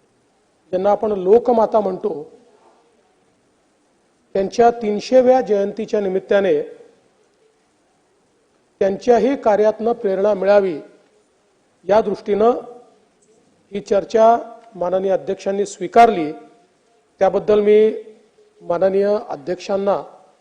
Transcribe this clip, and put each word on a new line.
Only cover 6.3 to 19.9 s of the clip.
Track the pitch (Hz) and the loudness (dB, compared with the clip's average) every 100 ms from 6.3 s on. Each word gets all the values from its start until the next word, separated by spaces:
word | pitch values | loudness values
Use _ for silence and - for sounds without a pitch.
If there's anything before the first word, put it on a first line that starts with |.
| 202 196 147 - - - _ _ _ _ _ 440 _ _ _ _ _ _ _ _ _ _ _ _ - | 0 2 0 -2 -12 -20 _ _ _ _ _ _ _ _ _ _ _ _ _ _ _ _ _ _ -4
त्यांच्याही | 196 196 - 233 220 277 | -2 -2 0 2 2 0
कार्यातनं | 233 202 214 208 220 | 0 2 2 0 -4
प्रेरणा | 233 208 190 202 | -4 -4 -2 -2
मिळावी, | 202 190 202 190 147 - _ _ _ _ _ _ _ _ _ | 0 2 2 2 -4 -12 _ _ _ _ _ _ _ _ _
या | 170 208 | 0 0
दृष्टीनं | 202 196 - 202 220 269 - - _ _ _ _ _ _ _ _ _ | 0 -4 -4 0 2 0 -4 -18 _ _ _ _ _ _ _ _ _
ही | 202 | -10
चर्चा | 196 202 - 226 220 233 - - - | -2 -2 0 4 4 4 -2 -18 -16
माननीय | 180 175 190 190 | -8 -4 -2 0
अध्यक्षांनी | 180 143 196 - 196 196 | -2 -4 -8 -6 -4 -6
स्वीकारली, | - 175 - 233 196 151 160 - _ _ _ _ _ _ - | -8 0 6 6 4 -4 -8 -18 _ _ _ _ _ _ -2
त्याबद्दल | 190 196 165 208 | 0 0 0 2
मी | 208 208 220 - - - _ _ _ _ | 4 4 4 0 -12 -20 _ _ _ _
माननीय | - 170 190 190 202 208 233 | -6 -2 0 0 0 -2 -6
अध्यक्षांना | 147 139 180 - 196 196 | -12 -10 -10 -6 -4 -2